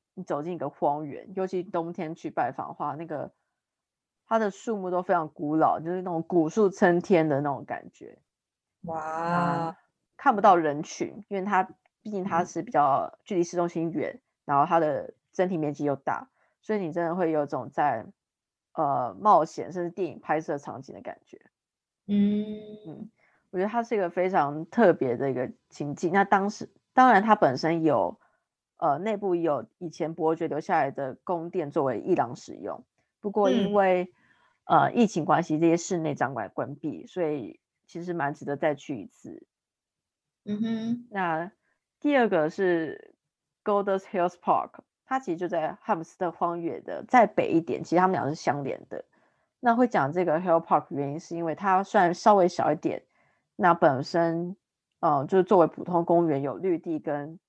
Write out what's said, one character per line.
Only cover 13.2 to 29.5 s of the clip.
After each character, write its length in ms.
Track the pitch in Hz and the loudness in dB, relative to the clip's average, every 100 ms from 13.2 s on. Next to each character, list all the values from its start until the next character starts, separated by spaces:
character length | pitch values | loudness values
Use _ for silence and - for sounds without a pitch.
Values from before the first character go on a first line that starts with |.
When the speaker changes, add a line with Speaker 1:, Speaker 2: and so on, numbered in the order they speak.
Speaker 1:
距 120 | - 190 | -4 -2
离 60 | |
市 140 | 175 175 | -2 -2
中 120 | 170 | -4
心 220 | 170 165 | -2 -4
远， 240 | 151 104 | -4 -6
Speaker 2:
嗯。 60 | - _ _ | -8 _ _
Speaker 1:
然 140 | - 143 | -2 0
后 80 | 160 | 2
它 140 | 170 | 2
的 340 | 156 131 - - _ | 2 -2 -6 -14 _
整 160 | - 185 | -2 -2
体 80 | 175 | -2
面 160 | 147 | -4
积 120 | 143 | -2
又 120 | 147 135 | -4 -2
大， 320 | - - - _ _ _ | -4 -6 -8 _ _ _
所 140 | - | -6
以 40 | 214 | -4
你 140 | 170 | -4
真 120 | 175 | -2
的 100 | 170 | -2
会 160 | 180 165 | 0 0
有 160 | 151 143 | 0 -2
种 240 | 143 107 | -4 -6
在， 340 | - 147 113 - - _ _ _ _ _ | -2 -2 -2 -8 -20 _ _ _ _ _
呃， 420 | - 147 135 120 92 | -4 -2 0 -4 0
冒 240 | 208 180 | 4 4
险 280 | 156 - 98 | 4 -4 -8
甚 120 | 180 | -6
至 60 | 175 | -6
电 180 | 165 170 | -6 -8
影 120 | 107 | -6
拍 200 | - 156 | -4 -2
摄 180 | 160 143 | -2 -6
场 240 | - 107 | -8 -14
景 120 | - | -14
的 60 | - | -16
感 200 | - - | -14 -16
觉。 160 | _ - _ _ _ _ _ _ - | _ -20 _ _ _ _ _ _ -2
Speaker 2:
嗯。 380 | 208 202 208 214 214 214 214 214 | 0 2 0 -4 -10 -14 -18 -16
Speaker 1:
嗯， 240 | 147 220 _ _ _ _ | -16 -18 _ _ _ _
我 80 | 180 | -4
觉 40 | |
得 80 | 202 | -2
它 120 | 233 | -2
是 120 | 226 | -2
一 40 | 220 | -2
个 120 | 175 | -2
非 180 | 180 185 | 0 0
常 380 | 185 143 151 165 | 2 0 -2 -4
特 260 | - 202 | 4 6
别 240 | 160 131 120 | 6 0 0
的 140 | 139 | -2
一 40 | |
个 160 | 127 127 - _ | -2 -4 -8 _
情 240 | - 147 | -10 -8
境。 180 | - 175 | -4 0
那 120 | 196 | 0
当 260 | 196 202 196 | 2 2 0
时， 180 | - 226 _ _ | -6 -14 _ _
当 180 | - 254 | 4 6
然 120 | 202 | 6
它 140 | 220 214 | 4 4
本 200 | 151 127 | 4 2
身 260 | 160 165 | 0 2
有， 360 | 160 120 87 - _ _ _ _ _ - | 2 2 2 -4 _ _ _ _ _ -4
呃， 200 | - 143 | -2 0
内 180 | 208 214 | -2 -4
部 180 | 202 | -2
有 320 | 175 165 | 0 0